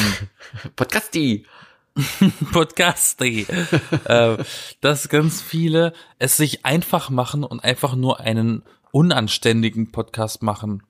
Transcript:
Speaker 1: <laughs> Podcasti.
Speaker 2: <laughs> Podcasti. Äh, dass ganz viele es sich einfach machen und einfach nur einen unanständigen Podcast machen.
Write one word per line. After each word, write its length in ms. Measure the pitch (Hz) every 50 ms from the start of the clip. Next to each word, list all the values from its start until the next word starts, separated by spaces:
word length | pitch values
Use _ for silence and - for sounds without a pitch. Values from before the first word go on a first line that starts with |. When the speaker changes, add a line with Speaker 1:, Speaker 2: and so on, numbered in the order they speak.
| 107 104 95 - 104 98
Speaker 1:
<laughs> 440 | _ - - - - 110 - - -
Podcasti. 680 | - 127 - - 214 - - - 170 147 131 107 104 - _ - - - - _ _ _ _ -
Speaker 2:
<laughs> 560 | - 135 - - - 196 185 - - 156 -
Podcasti. 960 | - 175 160 - - - 175 175 - - - - - - - 123 117 214 202 - - 180 170 160 - 143 - - - - -
Äh, 320 | - 117 120 117 117 113 104 139 - - - - - - _
dass 280 | - 139 147 143 - -
ganz 320 | - 147 156 165 156 -
viele 520 | - - - 165 165 165 156 165 170 170 165 - - - _ -
es 200 | 120 127 - -
sich 280 | - 135 - - -
einfach 440 | 131 143 170 175 - - 165 - -
machen 320 | 135 127 123 - - 147 147
und 200 | - - 120 -
einfach 320 | 120 127 - - 135 127
nur 240 | 127 127 131 123 -
einen 440 | - 113 110 110 113 113 113 110 - _ _ _ _ _
unanständigen 1000 | - 143 160 175 151 131 110 104 - - - 120 113 113 110 110 107 113 110 -
Podcast 500 | - 120 113 - - 110 110 110 - -
machen. 420 | 113 107 104 - 110 107 104 98 -